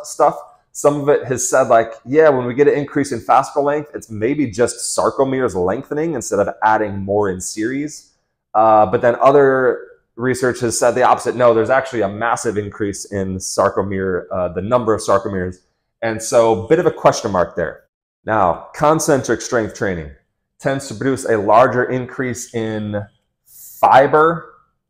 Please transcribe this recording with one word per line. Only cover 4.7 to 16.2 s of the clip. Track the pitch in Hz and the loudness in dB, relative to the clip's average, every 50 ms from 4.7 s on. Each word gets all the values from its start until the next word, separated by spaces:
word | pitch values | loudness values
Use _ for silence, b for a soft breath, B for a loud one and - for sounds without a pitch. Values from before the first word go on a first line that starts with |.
| - - - - - | -2 -6 -8 -6 -2
sarcomeres | - 87 113 - - 135 131 131 131 131 110 87 | -2 0 0 0 0 0 0 0 0 -2 -2 -2
lengthening | 92 90 90 101 127 135 - 147 147 160 170 156 | -2 -2 -2 -2 -4 -6 -6 -6 -4 -4 -4 -4
instead | 123 - - 104 98 | -6 -6 -4 -2 -2
of | 101 - - - - | -2 -2 -2 -2 0
adding | 110 110 107 107 101 98 101 | 2 2 2 0 -2 -6 -6
more | 95 98 101 104 107 98 | -4 -2 0 0 0 0
in | 90 92 | -2 -6
series. | - - - 107 107 120 131 139 147 147 - - - _ _ _ _ _ _ _ _ _ - | -8 -10 -8 -6 -6 -4 -4 -6 -8 -8 -10 -16 -20 _ _ _ _ _ _ _ _ _ 0
Uh, | 107 113 110 110 107 107 | 2 4 6 6 6 4
but | 95 104 - 123 | 4 2 2 2
then | 120 117 | 2 2
other | - 120 135 143 143 139 135 135 131 131 123 - - - - - _ _ _ _ | 4 4 4 6 6 6 4 4 2 2 0 0 -2 -6 -14 -20 _ _ _ _
research | - 120 127 123 123 135 123 120 - | -6 -4 -2 -2 0 0 0 0 0
has | 123 113 110 - | -2 -4 -2 0
said | 131 123 110 | 0 2 2
the | 127 123 | 4 4
opposite. | 107 127 - - 120 104 | 4 4 2 0 -2 0
No, | 120 123 120 113 | 2 4 4 4
there's | 113 110 110 | 4 2 2
actually | 131 135 131 - - 113 | 0 0 0 -2 -4 -4
a | 101 98 | -4 -4
massive | 101 107 117 117 120 123 - 120 98 | -4 -4 -4 -4 -2 -2 -2 -4 -4
increase | 104 104 101 - - 110 101 98 - - - 104 | -4 -6 -8 -8 -6 -6 -6 -6 -8 -12 -10 -8
in | 101 95 95 95 | -6 -6 -6 -6
sarcomere, | 92 - - - - 98 98 - 107 98 98 98 95 95 95 90 87 - - 95 | -8 -8 -4 -2 0 0 0 0 -2 -4 -4 -4 -4 -4 -4 -4 -4 -6 -6 -6
uh, | 92 90 87 | -4 -4 -4
the | 85 92 92 | -4 -6 -4
number | 104 123 123 113 110 107 | -2 -2 0 0 0 -2
of | 95 - | -2 0
sarcomeres. | - 101 98 - 107 101 92 90 92 92 - _ _ _ _ _ _ _ _ | 0 0 0 0 -4 -6 -6 -6 -6 -8 -12 _ _ _ _ _ _ _ _
And | - 110 110 107 | -8 -6 -6 -6